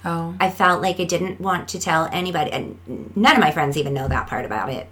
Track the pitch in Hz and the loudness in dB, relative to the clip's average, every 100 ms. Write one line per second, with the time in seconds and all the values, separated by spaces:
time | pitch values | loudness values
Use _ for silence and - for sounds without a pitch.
0 | 170 165 165 180 185 190 180 175 190 175 | -4 -4 -4 0 0 4 4 4 2 0
1 | 175 175 185 196 190 180 175 175 180 160 | 0 0 -2 -4 -2 -2 -2 -6 0 0
2 | 165 185 180 170 147 131 - - - 127 | 0 -2 -2 -2 -2 -4 -6 -12 -12 -12
3 | - 202 240 302 156 160 143 147 139 139 | -6 2 4 6 4 4 0 0 0 -2
4 | 135 127 - 113 123 104 95 127 - | -2 -2 -2 -6 -4 -4 -4 -6 -8